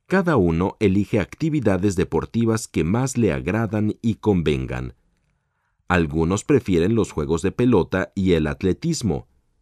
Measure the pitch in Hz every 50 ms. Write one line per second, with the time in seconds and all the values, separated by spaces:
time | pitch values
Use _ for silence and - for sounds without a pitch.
0 | _ _ - 190 190 175 156 123 92 85 82 82 90 98 - - 110 98 92 101
1 | 101 - - 110 90 - - _ 151 165 147 156 117 107 95 90 92 104 95 85
2 | 87 - - - - - - 113 117 113 110 110 - - - - 78 80 98 117
3 | 131 135 - 127 117 98 76 67 64 73 92 110 117 104 104 107 104 107 - -
4 | - 117 104 - - 107 101 90 80 78 73 65 65 58 64 64 64 62 - _
5 | _ _ _ _ _ _ _ _ _ _ _ _ _ _ _ _ _ _ 90 90
6 | 85 76 71 82 80 82 95 107 - - 151 127 - - 92 82 82 95 117 113
7 | 92 - - - 76 69 82 82 - 92 - - 120 127 120 92 82 - - 92
8 | 92 - _ - 95 92 87 80 76 76 71 - - 92 87 - - 165 160 -
9 | - 101 78 65 - _ _ _ _ _ _ _